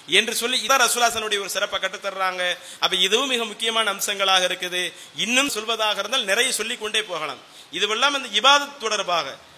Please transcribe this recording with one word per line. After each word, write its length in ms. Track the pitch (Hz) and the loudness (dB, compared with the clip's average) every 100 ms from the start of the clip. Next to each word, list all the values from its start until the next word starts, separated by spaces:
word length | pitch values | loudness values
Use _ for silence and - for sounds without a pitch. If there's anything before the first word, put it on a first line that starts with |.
| - | 0
என்று 280 | 180 226 233 | 2 2 0
சொல்லி, 300 | 233 254 214 | -2 0 2
இதான் 40 | |
ரசூலுல்லாஹி 680 | 269 226 233 233 226 214 202 | 4 4 4 2 0 -2 -2
ஒரு 100 | 190 | -2
சிறப்பை 300 | 190 202 190 | -2 -2 -2
கற்றுத்தர்றாங்க. 800 | 190 190 196 190 190 185 180 175 - - | -4 -6 -6 -2 -2 0 -2 -4 -8 -2
அப்ப 160 | 170 185 | 0 2
இதுவும் 320 | 185 220 277 | 2 2 2
மிக 180 | 240 226 | -2 -4
முக்கியமான 480 | 208 226 226 220 | -4 -2 0 0
அம்சங்களாக 520 | 196 208 202 190 190 180 | -2 -4 0 2 4 2
இருக்குது. 480 | 180 180 180 175 - - 143 | -2 -4 -4 -4 -6 -12 -6
இன்னும் 340 | 190 254 190 | 0 2 2
சொல்வதாக 480 | 208 220 226 214 196 | -2 -4 -2 0 -2
இருந்தால் 260 | 202 254 | -2 -2
நிறைய 280 | 202 202 254 | 2 2 2
சொல்லிக் 280 | 220 220 240 | 0 -4 -6
கொண்டே 240 | 214 214 | -4 -4
போகலாம். 520 | 208 165 151 120 - - - | -2 -6 -6 -10 -16 -20 -10
இதுவெல்லாம் 280 | 160 202 220 | -4 -2 2
அந்த 200 | 277 277 | 2 0
இபாதத் 580 | 254 208 254 285 277 - | -2 2 6 6 4 -6
தொடர்பாக, 580 | 214 208 180 170 139 113 - | -4 -2 0 0 -2 -8 -16